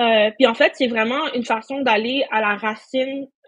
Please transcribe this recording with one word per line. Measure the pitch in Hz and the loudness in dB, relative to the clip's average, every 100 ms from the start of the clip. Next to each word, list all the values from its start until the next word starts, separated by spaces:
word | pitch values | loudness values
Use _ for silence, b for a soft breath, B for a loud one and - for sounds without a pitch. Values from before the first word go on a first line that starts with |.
Euh, | 233 220 214 - | 2 4 2 4
puis | 254 | 2
en | |
fait, | 226 302 - | 4 0 2
c'est | 254 | -2
vraiment | 233 220 269 311 | 0 -2 -2 -4
une | 247 226 | -4 -4
façon | 220 - 277 | -4 -4 -4
d'aller | 247 214 226 269 - | 0 0 0 -2 -2
à | 220 | 0
la | 208 202 | 0 -2
racine, | 220 214 - 262 262 277 269 _ | -4 -6 -6 -4 -4 -6 -12 _